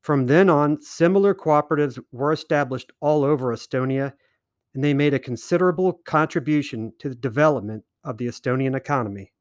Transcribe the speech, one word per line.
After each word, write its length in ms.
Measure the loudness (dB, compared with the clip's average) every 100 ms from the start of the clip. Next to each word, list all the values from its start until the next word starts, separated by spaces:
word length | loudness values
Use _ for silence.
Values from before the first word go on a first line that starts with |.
From 240 | 0 0 4
then 240 | 4 6
on, 320 | 4 2 0
similar 540 | -6 0 2 4 2 0
cooperatives 640 | 2 2 2 0 -2 -4 -16
were 200 | -6 -2
established 600 | -2 0 -2 0 -4 -10 _
all 220 | 0 2
over 300 | 2 0 -2
Estonia, 600 | -6 -4 -4 -2 -2 -4 -8 _ _ _ _ _
and 100 | -4
they 100 | 0
made 200 | 2 2
a 60 | 0
considerable 800 | -4 -10 -2 2 2 2 -2 -2 -2
contribution 880 | 0 0 -2 0 -2 -2 -8 -10 -8
to 100 | -10
the 60 | -6
development 680 | -6 2 2 2 -4 -10 _ _
of 140 | -12 -8
the 100 | -8
Estonian 480 | -6 -4 -2 -2 -4
economy. 580 | -2 -4 -2 -8 -14 _